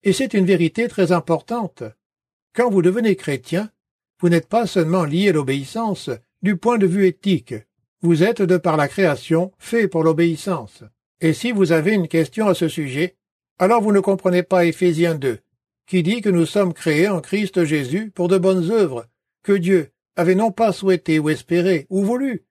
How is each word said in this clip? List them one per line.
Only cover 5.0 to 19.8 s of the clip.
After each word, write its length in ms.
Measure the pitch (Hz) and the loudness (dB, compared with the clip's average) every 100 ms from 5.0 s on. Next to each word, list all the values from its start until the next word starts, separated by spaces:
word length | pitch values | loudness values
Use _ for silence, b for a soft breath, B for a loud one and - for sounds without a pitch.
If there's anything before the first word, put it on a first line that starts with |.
lié 240 | 156 160 202 | 0 0 2
à 40 | |
l'obéissance 800 | 156 135 139 135 220 226 190 - 117 _ _ | 2 0 -4 -6 -6 -6 -6 -8 -10 _ _
du 140 | 185 190 | -2 0
point 220 | 226 240 | 0 2
de 80 | 196 | 0
vue 200 | 185 190 | 2 2
éthique. 480 | - 202 170 - 113 _ _ _ _ | 0 -2 -2 -2 -14 _ _ _ _
Vous 220 | 170 160 | 0 2
êtes, 200 | 190 226 | 2 0
de 140 | 190 180 | 0 2
par 200 | 170 156 | 2 0
la 120 | 143 | -2
création, 640 | - 185 139 - 160 185 _ | 0 0 0 0 0 0 _
fait 300 | - 233 202 | -6 -2 0
pour 160 | 165 | 0
l'obéissance. 800 | 160 156 170 156 - 165 107 _ 107 _ _ _ | 0 2 0 -2 -6 -8 -8 _ -20 _ _ _
Et 120 | 165 | -2
si 200 | 147 233 | -2 -2
vous 200 | 214 180 | 0 2
avez 220 | 165 156 | 2 2
une 140 | 214 165 | 0 0
question 400 | 165 156 - 214 | -2 -2 0 0
à 60 | |
ce 140 | 180 160 | 0 -2
sujet, 480 | 156 143 135 175 _ _ _ _ _ | -4 -6 -4 -4 _ _ _ _ _
alors 220 | 185 233 | 2 2
vous 100 | 214 | 2
ne 80 | 202 | 2
comprenez 440 | 196 190 185 180 | 2 -2 0 0
pas 200 | 175 185 | 0 2
Éphésiens 520 | 170 160 180 160 170 156 | 2 2 0 2 0 0
deux, 240 | 135 110 _ _ _ _ _ | -4 -6 _ _ _ _ _
qui 160 | 185 | -2
dit 180 | 165 233 | 0 0
que 80 | 208 | 0
nous 180 | 175 165 | 2 2
sommes 280 | 208 190 | 0 -2
créés 340 | 160 175 151 196 | -2 -2 0 0
en 120 | 185 | -2
Christ 440 | - 202 202 - | -4 -4 -2 -2
Jésus 460 | 160 151 127 170 220 | 0 -2 -2 -6 -6
pour 180 | - 175 | -6 0
de 100 | 190 | 2
bonnes 320 | 185 185 170 | 2 0 0
œuvres, 360 | 226 180 120 113 _ _ _ | 0 0 -2 -12 _ _ _
que 100 | - | -2
Dieu 380 | 196 170 185 | 0 2 0